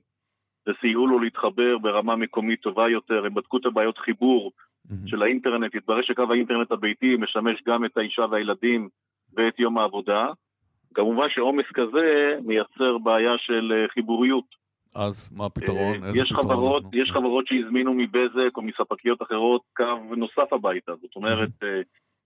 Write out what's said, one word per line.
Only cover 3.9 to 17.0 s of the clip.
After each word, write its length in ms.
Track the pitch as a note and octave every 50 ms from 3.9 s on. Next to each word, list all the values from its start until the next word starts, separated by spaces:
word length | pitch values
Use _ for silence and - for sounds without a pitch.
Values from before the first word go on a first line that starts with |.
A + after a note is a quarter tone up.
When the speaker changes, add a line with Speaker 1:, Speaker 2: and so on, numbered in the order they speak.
| A2 -
Speaker 1:
חיבור 540 | - - A2 - B2 C3 B2+ A#2+ G2+ G2 - _ _ _ _ _ _ -
Speaker 2:
מהמם. 160 | G#2 F#2 G2 F#2+
Speaker 1:
של 140 | A2 G#2+
האינטרנט. 520 | G#2 A2+ B2+ B2+ B2+ C3 A#2 A#2 A2+ G#2+ -
התברר 280 | G#2+ - - A2 A#2
שקו 200 | B2 - A#2+ B2 B2 A2+
האינטרנט 420 | A#2+ A#2+ A#2+ A2+ A#2+ A#2 A#2 -
הביתי 440 | A#2 G#2 A2 G#2+ G#2 - B2+ C3 B2+
משמש 460 | A2+ A2 F#2+ - A2 A2 A#2 A2 - -
גם 180 | A#2+ A#2+ A#2 A#2
את 120 | G#2+ -
האישה 300 | A2+ A2 G#2 - - A2+ A2
והילדים 580 | G#2+ G#2+ G#2+ G#2 G2 - A2+ A#2+ A#2+ A2+ G#2+ F#2 - _ _ _ _ _ _ _ -
ואת 220 | - D3+ D3+ - -
יום 180 | A#2+ A#2 A#2 A2+
העבודה. 480 | G#2+ G2+ G2 G2+ F#2+ G#2 G2+ G#2+ A#2 C#3+ D#3+ - _ _ _ _ _ _ _ _ _ _ -
כמובן 340 | G#2+ G2+ A2+ A#2 A#2+ C#3+ D3
שעומס 360 | - B2+ A#2+ C3 C#3 C#3+ C#3+ - -
כזה 640 | - B2 G#2+ A#2+ D#3 E3 D#3+ D3+ D3 D3 C#3+ D3 C#3+ B2
מייצר 540 | A2 A2 G#2+ G#2 - _ - C3 B2+ A#2+ A#2
בעיה 400 | A2 A2+ A2+ A2 A2+ A#2+ A#2+ A#2
של, 340 | - - A#2+ A2+ A2+ A2+ A2+
אה, 120 | A2+ A2 G2+
חיבוריות. 760 | - A#2+ A2+ A2 A#2 A#2 B2 C3 C3+ B2+ B2 _ _ _ _ _ _ _ _ _ -
Speaker 2:
אז 360 | G#2 G#2 G#2 G2 - - -
מה 140 | - G2 G#2
הפתרון? 560 | G2+ - - G#2 G2 F#2+ F#2+ G2 G2+ G#2 G2
Speaker 1:
אה, 60 | F#2 G2
Speaker 2:
איזה 100 | G#2+ B2
Speaker 1:
יש 140 | C3+ C3
Speaker 2:
פתרון 120 | - C#3+ C#3 G#2+
Speaker 1:
חברות, 340 | B2+ A#2+ B2+ C3+ C#3+ C#3+ G2
Speaker 2:
אנחנו 140 | G2 A#2
Speaker 1:
יש 120 | B2